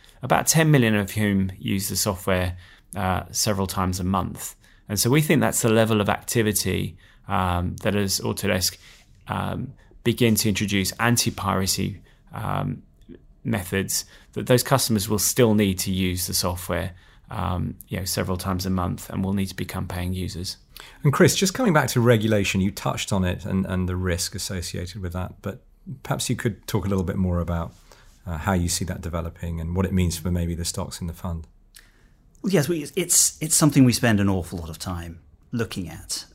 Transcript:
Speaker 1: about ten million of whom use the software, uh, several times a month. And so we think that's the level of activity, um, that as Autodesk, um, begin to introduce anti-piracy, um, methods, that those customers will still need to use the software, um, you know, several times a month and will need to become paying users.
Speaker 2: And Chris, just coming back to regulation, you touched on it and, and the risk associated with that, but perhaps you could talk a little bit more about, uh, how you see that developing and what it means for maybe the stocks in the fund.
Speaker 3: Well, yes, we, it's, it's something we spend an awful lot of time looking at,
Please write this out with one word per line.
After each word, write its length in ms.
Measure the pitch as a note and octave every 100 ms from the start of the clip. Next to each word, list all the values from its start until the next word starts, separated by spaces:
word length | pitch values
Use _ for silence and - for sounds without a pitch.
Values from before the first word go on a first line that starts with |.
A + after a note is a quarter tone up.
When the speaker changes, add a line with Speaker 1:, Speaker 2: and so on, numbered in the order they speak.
| - -
Speaker 1:
about 240 | B2 D#3 -
ten 240 | D#3 D#3
million 240 | D3 A2+ G#2
of 160 | G2
whom 400 | A2 G#2 G2 F#2 F#2
use 300 | A2+ G2 G2
the 80 | -
software, 600 | A2 F#2+ - F#2 F2+ F2+ - - - G2
uh, 280 | F#2 F2+ -
several 360 | - A2+ G2 F#2
times 340 | G2 F#2 F#2
a 40 |
month. 520 | F2+ F#2+ E2 - - - - - -
And 100 | G2+
so 120 | A#2+
we 100 | D3
think 200 | D#3 C#3+
that's 200 | A2 -
the 80 | A#2
level 320 | A2 A2 A2
of 80 | G2+
activity, 880 | - - B2 G#2+ G2 F#2+ F#2 G2 - - - -
um, 480 | G2 F#2 F2 F2+ F2+
that 120 | G#2+
as 240 | G2+ G2 -
Autodesk, 580 | A2+ G2 G2+ F#2+ E2+ - - - - - -
um, 460 | G2 F#2+ F#2 - - - -
begin 300 | A#2+ A2 A#2+ A2
to 120 | A2
introduce 440 | F#2+ G2+ G2+ F#2
anti-piracy, 1080 | - A2+ A#2+ - - G2 F#2+ F#2+ - G2 G2 - _ -
um, 480 | G2 G2 G2 G2 - - _ - F2 - _
methods, 600 | - G#2+ F#2 G2 F#2+ - - - -
that 140 | - G#2+
those 160 | B2
customers 460 | - C3 - G#2+ G#2+
will 120 | G#2
still 340 | - - A#2
need 240 | G#2+ G2+ F#2
to 140 | -
use 340 | F#2 F#2 F2+ F2+
the 80 |
software, 580 | F2+ F2+ F2+ - F2 F2+ - - - -
um, 460 | - F2+ F2+ F#2+ - -
you 80 | G2
know, 80 |
several 320 | F#2 - F#2 F2+
times 300 | F#2+ F#2 F#2+
a 40 |
month 380 | F#2 F2+ F2+ -
and 160 | G2
will 80 | F#2+
need 140 | G2 F#2+
to 80 |
become 320 | - F#2 F#2 F#2+
paying 260 | F2 F2+
users. 460 | F#2 F2 E2 F#2 - _ - - -
Speaker 2:
And 80 | D3
Chris, 220 | C3+ E3+ -
just 180 | G3
coming 180 | - B3
back 160 | D3+ B2+
to 100 | B2+
regulation, 600 | A#2 A#2 G#2+ G#2+ G2 F#2+
you 100 | F#2+
touched 420 | - - - -
on 120 | G2
it 220 | F2+ F2+ G2
and, 180 | F#2+
and 240 | F#2 F#2 F2+
the 80 | F2+
risk 380 | F#2 E2+ -
associated 640 | F#2+ - F#2+ E2+ F#2+ F2 G#2+
with 120 | F#2
that, 260 | F#2 F#2 -
but 220 | - - _ _ - C#3
perhaps 260 | - C#3 -
you 80 | A#2
could 300 | A#2+ F#2+ -
talk 180 | G#2+
a 40 | G2
little 160 | F#2+
bit 120 | F2 -
more 240 | F#2 F2
about, 320 | E2 E2+ E2 - - - - - -
uh, 100 | D#2
how 160 | F2
you 160 | F#2 F2
see 160 | -
that 160 | F2 F2
developing 600 | F2 E2 E2 - E2+ E2
and 140 | E2
what 120 | F2 F#2
it 60 |
means 260 | F#2 F2+ -
for 120 | F#2
maybe 240 | F2 E2+
the 120 | E2 E2+
stocks 340 | - E2 -
in 60 | F2
the 80 |
fund. 320 | E2 F#2 E2 E2 _ _ - - _ _ _ _ _
Speaker 3:
Well, 100 | A3
yes, 160 | F#3 C#3
we, 160 | E3+ C#3+ -
it's, 420 | E3+ - - -
it's 160 | D#3 -
something 280 | D#3 D3
we 80 | B2+
spend 280 | G#2+ A#2+ G#2
an 80 | G2
awful 300 | F#2+ E2+ F2+
lot 100 | D#2+
of 100 | D#2+
time 420 | G2 F2 E2+ E2+ - - -
looking 360 | A#2+ A2+ - E2
at, 360 | - - - -